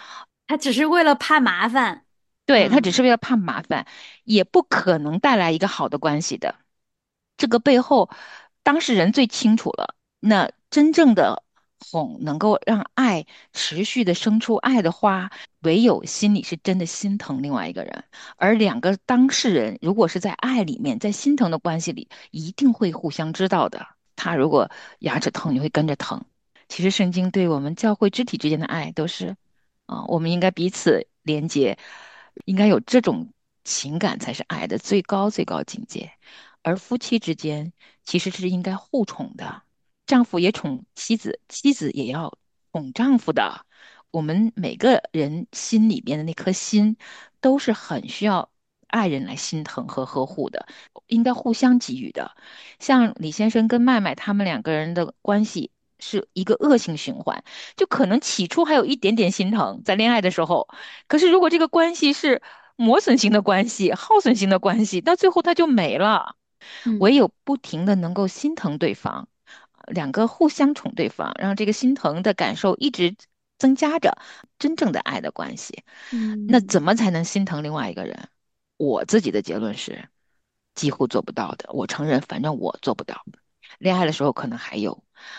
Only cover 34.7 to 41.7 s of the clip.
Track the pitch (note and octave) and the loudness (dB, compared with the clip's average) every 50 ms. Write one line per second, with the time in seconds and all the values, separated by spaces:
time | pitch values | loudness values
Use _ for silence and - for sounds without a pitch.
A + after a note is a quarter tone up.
34.7 | - - - - G3+ G3+ F3 - G3+ G3 G3 G#3+ G#3 - - - - D#2 - - | -6 -8 -4 -2 0 0 0 0 -2 0 0 -2 -2 -4 -4 -4 -6 -6 -8 -8
35.7 | - - A3+ - - - - - - _ _ - - - - - _ _ - D#3+ | -10 -14 -14 -14 -14 -14 -14 -16 -18 _ _ -20 -20 -20 -20 -20 _ _ -4 -4
36.7 | F3 F#3+ - - A#3+ A#3+ - - A#3+ A3 - - D#3+ - - D#3 D3+ D3+ D3+ E3+ | -4 -4 -4 -6 -6 -6 -2 -2 -2 -2 -2 -4 -6 -6 -6 -6 -6 -6 -8 -10
37.7 | - _ _ _ _ _ _ - - F3 - F#3+ F3+ - F#3 F3+ F#3 F3+ F3+ F#3+ | -12 _ _ _ _ _ _ -4 -4 -2 -2 -4 -6 -6 -4 -2 -2 -2 -2 -4
38.7 | F#3 G3 - _ - C4+ G#3 - - - - - - - - - - - - _ | -6 -8 -8 _ -2 -2 -2 -2 -4 -10 -12 -12 -12 -14 -14 -14 -14 -14 -20 _
39.7 | _ _ _ _ _ _ _ - - B3 A#3+ - - F3 F3 F#3+ G#3+ - - D#3+ | _ _ _ _ _ _ _ 2 2 4 4 2 2 0 0 0 0 -2 -4 -6
40.7 | C3+ B2 - _ _ - - - A3+ A3 - - - - _ _ - - - C#4+ | -6 -8 -10 _ _ -12 -4 -4 -4 -4 -4 -6 -10 -10 _ _ -12 0 0 0